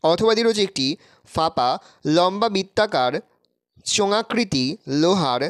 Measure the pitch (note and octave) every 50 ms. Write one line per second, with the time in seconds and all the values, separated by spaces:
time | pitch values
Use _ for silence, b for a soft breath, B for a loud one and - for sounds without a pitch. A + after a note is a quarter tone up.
0 | - D#3+ E3 E3+ G#3+ A3 A3+ A3 A#3 A3+ A3+ G#3 G3+ F#3+ - - C3+ C3 D#3 b
1 | b b b b b _ - - D#3+ E3 - - B2 B2 C#3 - b b b b
2 | b C#3+ D3+ E3+ F3 F3+ F#3+ G3+ A3 A#3 G#3 G3 F#3+ G3 _ - G#3 G3 G3 D3+
3 | B2+ B2 C3+ E3+ - _ _ _ _ _ _ _ _ _ _ _ _ - - -
4 | G#3 G3 G3+ G#3+ A3+ - - A3 A#3+ G3 - C#3 B2+ C3 D3 - _ - C3+ D3
5 | D#3 F3 F#3+ G3 E3 C3+ B2 B2 C3 D#3+